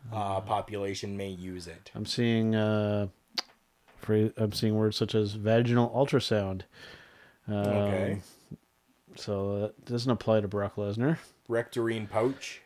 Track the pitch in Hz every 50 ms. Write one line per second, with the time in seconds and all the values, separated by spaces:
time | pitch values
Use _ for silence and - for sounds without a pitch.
0 | - 117 110 107 104 98 98 95 98 104 110 101 98 - 104 101 101 101 98 -
1 | - 101 98 101 98 98 95 87 90 92 92 90 85 87 82 - - - - 110
2 | 107 - - - 120 117 117 113 110 110 110 110 107 107 107 107 104 104 104 104
3 | 104 98 - _ _ _ _ - - _ - _ _ _ _ _ _ _ - -
4 | - - 107 107 107 110 - - 110 104 104 - - 110 107 107 107 107 104 -
5 | 113 107 - 110 107 104 104 110 101 107 113 117 120 120 120 123 120 117 - 123
6 | 139 135 - 131 - - 113 107 98 95 95 95 - _ _ - - - - -
7 | - - - - - - _ _ _ - 104 101 101 101 101 101 101 101 101 92
8 | 95 95 98 101 - - - - _ _ - - _ _ _ _ _ _ _ _
9 | _ _ - - - - 104 98 98 101 101 101 104 107 - - - - 120 120
10 | 117 131 123 107 - - 110 110 104 98 104 104 101 98 - - 104 101 101 110
11 | 123 147 165 165 - - _ _ _ - 117 117 117 - - 123 113 113 113 113
12 | 107 104 - 110 113 127 139 - - - - - -